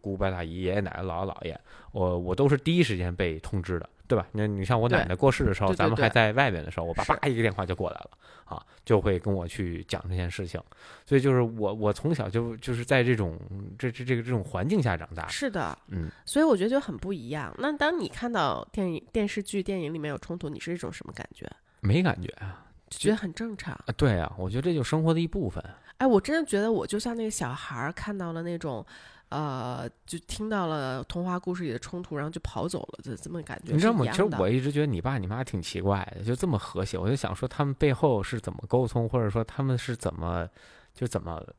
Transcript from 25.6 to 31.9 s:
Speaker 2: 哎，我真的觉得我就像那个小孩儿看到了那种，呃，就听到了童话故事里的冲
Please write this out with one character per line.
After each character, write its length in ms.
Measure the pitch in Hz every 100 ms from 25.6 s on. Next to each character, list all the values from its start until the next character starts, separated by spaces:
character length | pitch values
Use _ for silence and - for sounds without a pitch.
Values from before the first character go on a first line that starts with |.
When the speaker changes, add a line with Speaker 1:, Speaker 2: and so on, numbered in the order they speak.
| 98 - - -
Speaker 2:
哎， 100 | 262
我 140 | 202
真 180 | - 320
的 80 | 302
觉 140 | 202
得 100 | 220
我 160 | 214 -
就 140 | 208
像 160 | 240 233
那 80 |
个 80 | 220
小 220 | - 127
孩 260 | 123 - 120
儿 140 | 139
看 220 | - - 196
到 160 | 170
了 80 | 165
那 160 | 170 170
种， 280 | 160 113 - - - - _
呃， 580 | 143 151 131 120 127 127 - -
就 140 | 170
听 300 | - - 214
到 180 | 208 170
了 340 | 151 131 127 131
童 180 | 175
话 160 | 180 180
故 160 | 180 180
事 80 |
里 80 | 160
的 80 | 117
冲 240 | -